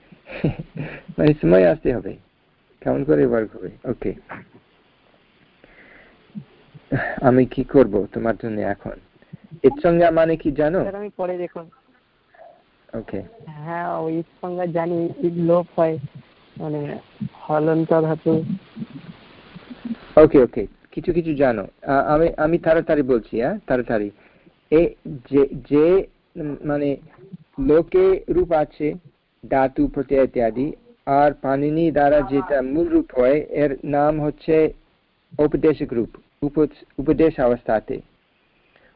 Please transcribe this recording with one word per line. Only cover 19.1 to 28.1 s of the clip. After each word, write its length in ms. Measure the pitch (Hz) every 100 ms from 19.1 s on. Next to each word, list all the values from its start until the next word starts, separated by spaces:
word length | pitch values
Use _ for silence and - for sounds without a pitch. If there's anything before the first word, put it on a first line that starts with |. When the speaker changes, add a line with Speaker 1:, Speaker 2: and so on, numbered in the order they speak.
| - - - - - - - 240 226 - -
Speaker 1:
ওকে, 260 | 156 147
ওকে, 240 | 120 - 98 _ _
কিছু 220 | - 165
কিছু 200 | 170 165
জানো। 340 | 143 135 110 95 -
আ-, 240 | 147 139 -
আমি, 200 | 151 170 -
আমি 200 | 156 170
তাড়াতাড়ি 440 | 165 165 160 151
বলছি, 400 | 131 120 - 110
হ্যাঁ, 180 | 131 214 -
তাড়াতাড়ি। 440 | 127 120 113 104 - _ _ _ _ -
এ 180 | 156 170 - -
যে, 400 | 147 - 135 135
যে, 500 | - - 147 160 190 160 _ _ 175
উম, 200 | 151 139
মানে 340 | 151 147 143 135 - - - - _ -
লোকে 640 | 135 151 165 185 190